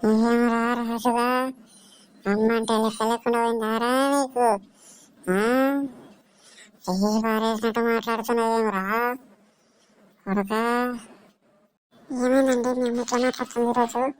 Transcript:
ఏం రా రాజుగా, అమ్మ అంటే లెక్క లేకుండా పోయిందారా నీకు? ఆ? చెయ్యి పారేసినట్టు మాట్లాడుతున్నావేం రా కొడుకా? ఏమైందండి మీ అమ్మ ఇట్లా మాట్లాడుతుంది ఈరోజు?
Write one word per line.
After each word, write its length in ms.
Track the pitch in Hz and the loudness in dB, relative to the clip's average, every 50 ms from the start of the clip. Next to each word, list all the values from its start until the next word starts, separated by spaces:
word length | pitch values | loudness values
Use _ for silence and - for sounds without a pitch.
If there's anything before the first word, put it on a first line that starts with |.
ఏం 160 | - 214 220 220 226 233 233 240 240 | 4 2 4 4 4 4 4 4 2
రా 160 | 240 226 233 233 233 240 | 2 2 0 0 0 -2
రాజుగా, 520 | 240 233 226 233 233 226 254 233 240 240 247 254 254 262 262 262 - - - - - - - - - - _ _ - - | -2 -4 -4 -6 -2 0 0 0 2 0 2 2 0 0 -2 -6 -10 -18 -20 -20 -20 -20 -20 -20 -20 -20 _ _ -10 -4
అమ్మ 240 | 196 202 208 220 220 | -2 0 2 2 2
అంటే 220 | 233 233 226 220 226 214 | 2 0 0 0 0 0
లెక్క 240 | 220 220 220 - | 0 -2 -2 -2
లేకుండా 360 | 220 220 233 233 - 247 233 233 | -2 0 0 0 0 -2 0 0
పోయిందారా 540 | 233 233 233 226 220 220 220 226 233 240 254 262 269 277 | 0 0 0 -2 -2 -2 -2 -2 0 0 2 2 2 2
నీకు? 380 | 277 285 277 262 262 240 247 233 214 196 - - _ _ - - - - - _ _ _ - - | 2 0 0 -2 0 0 2 2 2 0 -4 -12 _ _ -20 -20 -20 -20 -20 _ _ _ -4 -2
ఆ? 100 | 180 190 214 226 247 262 269 269 277 277 277 269 247 - - - - - _ _ _ _ _ - - - - - _ _ | 0 2 2 2 2 2 2 2 0 -2 -4 -6 -10 -14 -20 -20 -20 -20 _ _ _ _ _ -20 -20 -20 -20 -20 _ _
చెయ్యి 380 | _ - 185 190 196 208 214 220 | _ -6 -2 0 0 0 0 0
పారేసినట్టు 640 | 220 226 220 220 220 220 226 214 214 226 220 233 | 0 0 0 0 0 0 -2 0 -2 -2 -2 0
మాట్లాడుతున్నావేం 840 | 233 233 233 226 220 233 233 226 233 233 240 233 226 226 226 226 226 220 | 0 0 0 -2 -2 -4 -4 -4 -2 -2 -2 0 0 0 0 0 0 0
రా 140 | 196 190 190 190 214 226 240 240 247 262 - - - _ _ _ _ _ _ _ _ _ _ _ _ _ _ _ _ _ | -2 -2 -2 -2 -2 0 0 -2 -4 -6 -12 -20 -20 _ _ _ _ _ _ _ _ _ _ _ _ _ _ _ _ _
కొడుకా? 420 | _ 202 196 202 196 196 214 220 226 233 240 240 247 247 247 233 - - - - - - _ _ _ _ _ _ _ _ _ _ _ _ _ - - - 277 | _ -4 -2 -2 -2 -2 -2 -2 0 0 0 0 -2 -4 -6 -8 -12 -18 -20 -20 -20 -20 _ _ _ _ _ _ _ _ _ _ _ _ _ -20 -14 -10 -6
ఏమైందండి 560 | 247 240 254 254 269 269 262 254 247 233 247 | -2 0 2 4 4 4 4 2 2 0 0
మీ 160 | 254 254 254 240 | -2 0 -2 -2
అమ్మ 140 | 240 240 | -2 -2
ఇట్లా 160 | 240 - - 240 | -4 -2 -2 0
మాట్లాడుతుంది 460 | 247 254 247 - 247 226 - 233 240 | 0 0 -2 -2 -8 -8 -2 -2 0
ఈరోజు? 360 | 233 240 247 240 233 - 247 247 269 277 | 0 2 0 0 0 0 -2 -2 -2 -4